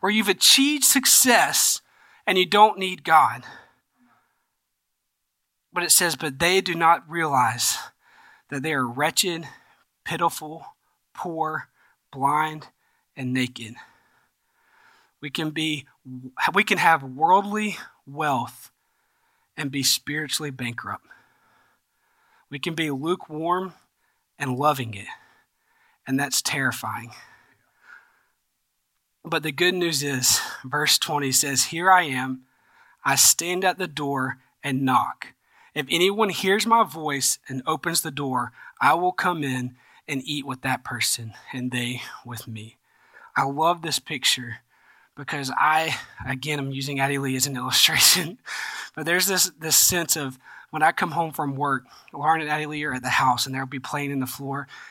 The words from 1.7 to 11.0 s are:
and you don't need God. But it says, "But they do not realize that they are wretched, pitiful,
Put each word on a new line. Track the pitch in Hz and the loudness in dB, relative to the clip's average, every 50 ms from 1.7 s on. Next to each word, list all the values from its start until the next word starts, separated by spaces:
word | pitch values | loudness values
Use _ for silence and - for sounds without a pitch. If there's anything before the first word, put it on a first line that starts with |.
| - - - _ _ _ _ _ _ _ - | 0 -2 -6 _ _ _ _ _ _ _ -2
and | - 185 | 0 2
you | 185 185 | 2 2
don't | 160 208 208 214 214 196 196 | 4 6 6 6 6 6 2
need | 190 185 180 156 - | -6 -6 -6 -4 2
God. | 170 160 156 139 131 120 127 - - - - - _ _ _ _ _ _ _ _ _ _ _ _ _ _ _ _ _ _ _ _ _ _ _ _ _ _ _ _ _ _ _ _ _ _ _ _ _ _ _ _ _ | 6 6 8 8 6 2 -2 -12 -16 -20 -20 -20 _ _ _ _ _ _ _ _ _ _ _ _ _ _ _ _ _ _ _ _ _ _ _ _ _ _ _ _ _ _ _ _ _ _ _ _ _ _ _ _ _
But | - - - | -6 -2 2
it | - | 4
says, | - - 180 170 151 | 4 4 4 2 0
"But | - 165 147 135 135 | -2 -4 -6 -2 0
they | 170 180 185 190 | 2 4 4 4
do | 175 180 170 | 2 0 0
not | 170 170 165 170 131 135 151 | 4 4 4 4 4 0 -6
realize | 165 170 165 151 139 127 123 117 117 120 - - - - - - - _ _ _ _ _ - - - _ _ - | -4 -4 -2 2 2 2 2 2 0 0 -2 -2 -2 -4 -6 -14 -18 _ _ _ _ _ -20 -20 -20 _ _ -10
that | 147 139 | -8 -6
they | 143 160 | -4 -2
are | 151 135 127 | -2 0 -2
wretched, | 120 117 131 147 165 - - - 180 165 170 156 - - - _ _ _ _ _ _ _ _ - | -2 -2 0 0 0 0 0 0 0 -2 -6 -8 -12 -16 -20 _ _ _ _ _ _ _ _ -10
pitiful, | - 170 160 175 165 - - 156 151 160 156 143 - - _ _ _ _ _ | -8 -2 0 0 0 0 -4 -12 -12 -14 -16 -18 -20 -20 _ _ _ _ _